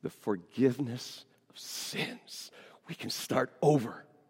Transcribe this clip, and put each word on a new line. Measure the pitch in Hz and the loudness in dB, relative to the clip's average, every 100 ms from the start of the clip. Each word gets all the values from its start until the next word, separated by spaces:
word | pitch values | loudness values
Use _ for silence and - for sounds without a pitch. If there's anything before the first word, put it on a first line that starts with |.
The | - | -8
forgiveness | - - 101 - - 131 120 135 123 - - - _ _ | -8 -4 -4 -4 2 4 4 -4 -6 -8 -14 -18 _ _
of | - | -18
sins. | - - - - - 240 - - - - - - - | -12 -10 -8 -4 -6 -6 -14 -16 -16 -18 -20 -20 -14
We | 165 | -10
can | - | -6
start | - - 113 127 - | -6 -2 0 0 2
over | 139 147 117 - - - _ | 6 6 4 -8 -16 -20 _